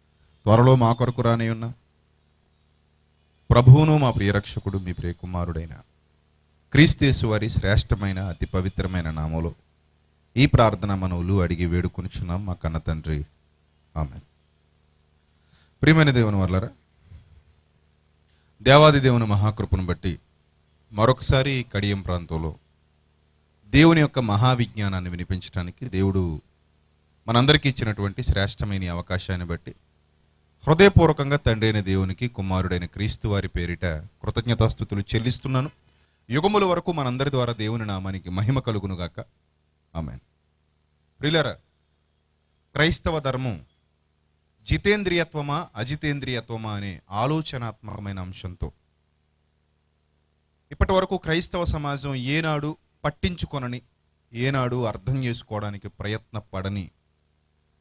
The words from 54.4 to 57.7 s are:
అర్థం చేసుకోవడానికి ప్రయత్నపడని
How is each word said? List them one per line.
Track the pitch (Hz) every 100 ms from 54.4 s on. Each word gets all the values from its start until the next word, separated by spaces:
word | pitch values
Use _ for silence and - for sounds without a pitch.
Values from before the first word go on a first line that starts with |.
| 131 139 123 123
అర్థం | 113 - - 135
చేసుకోవడానికి | 127 117 - 104 104 101 101
ప్రయత్నపడని | - 104 110 _ 107 - 95 98 101 87 _ _ _ _ _ _ _ _